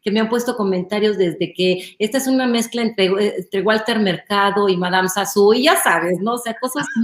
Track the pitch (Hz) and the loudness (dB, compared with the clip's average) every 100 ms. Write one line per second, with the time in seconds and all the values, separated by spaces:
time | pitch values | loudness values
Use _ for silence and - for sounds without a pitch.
0 | 214 214 220 233 240 233 196 185 180 208 | -2 -2 0 -2 -2 -2 -2 -2 -2 0
1 | 214 190 175 160 170 - 185 180 - _ | 0 2 0 0 -6 0 0 0 -6 _
2 | 214 269 262 262 254 233 226 233 226 220 | -2 -2 0 0 0 0 -2 -2 -4 0
3 | 185 196 208 - 180 196 190 220 220 220 | 0 2 0 -2 -6 -2 0 0 0 0
4 | 202 170 - 202 202 196 202 180 180 185 | 0 -2 -2 0 2 2 2 2 2 2
5 | 185 202 196 208 202 240 285 381 - 170 | 0 -2 -2 4 4 6 4 4 2 0
6 | 170 180 208 240 240 220 254 285 - 233 | 0 -2 -2 -4 -6 -8 -6 -6 -4 -2